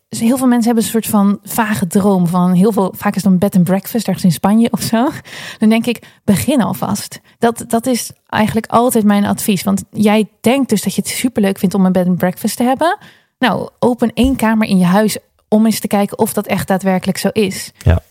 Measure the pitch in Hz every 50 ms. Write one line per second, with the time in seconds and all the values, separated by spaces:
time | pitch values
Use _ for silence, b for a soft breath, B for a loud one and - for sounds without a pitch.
0 | _ _ - - 226 226 269 254 262 254 240 240 214 233 240 226 220 - - 226
1 | 208 - 214 208 196 202 202 - - - - - 214 208 214 - 202 170 - 202
2 | 190 208 196 185 175 165 180 180 175 180 185 175 190 233 202 208 190 - - -
3 | - 208 196 196 - 202 185 175 190 202 - 190 175 165 185 196 - - - 233
4 | - - 180 - - 185 151 - - 196 208 226 233 233 - 170 - - - 226
5 | 247 311 262 - B B B B B B B B 220 214 226 233 226 240 226 -
6 | B B B B _ - 202 147 - - 302 269 - - 185 - - - 208 202
7 | - - - - b b b b - 233 233 - 226 - - 233 226 262 247 226
8 | - - - _ _ _ - - 214 208 - 226 220 - - 226 240 254 - 233
9 | 202 208 202 202 202 202 202 - - - 202 170 - 202 196 190 - - - -
10 | 208 214 208 220 214 - _ _ - 220 254 277 262 - 220 190 - 202 - -
11 | - - - - - 254 - - 202 196 196 - - 185 - 196 185 185 180 185
12 | 180 180 185 165 185 185 180 - - 214 - - 240 247 269 254 302 339 403 B
13 | B B B B B B B _ 254 220 180 - - - - _ - 233 247 -
14 | 247 220 - - 240 269 269 233 - 220 226 214 220 - 196 185 180 175 180 208
15 | 220 208 - - - _ _ _ _ _ 214 214 220 226 208 - - 202 - 202
16 | 202 196 - - 226 208 - 226 202 - 208 180 - - 196 185 190 190 185 185
17 | - 196 180 - - 196 - - 208 185 - - - - - - - - 82 85
18 | - _